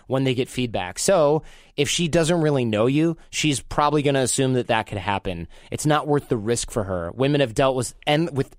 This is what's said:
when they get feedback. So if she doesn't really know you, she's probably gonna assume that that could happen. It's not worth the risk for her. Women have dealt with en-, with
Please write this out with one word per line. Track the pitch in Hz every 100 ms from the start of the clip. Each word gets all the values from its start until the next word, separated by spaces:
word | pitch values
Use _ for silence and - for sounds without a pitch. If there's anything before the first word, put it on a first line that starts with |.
| -
when | 131 135
they | 127
get | 131
feedback. | - 123 101 90 -
So | - 190 147 156 - - - -
if | 143
she | - 175
doesn't | 170 156 175
really | 151 139 120
know | 104 120
you, | 143 165 160 -
she's | - 156 135
probably | - - 147 151
gonna | 143 139
assume | 127 - 131
that | 127 117
that | 110 107
could | 104
happen. | 92 98 98 87 82 - -
It's | - 151
not | 151 143
worth | 147 -
the | 123
risk | 104 117 -
for | 123
her. | 98 90 85
Women | 110 135 147
have | 135
dealt | 107 135 131
with | 120 - -
en-, | 147 175
with | 139 135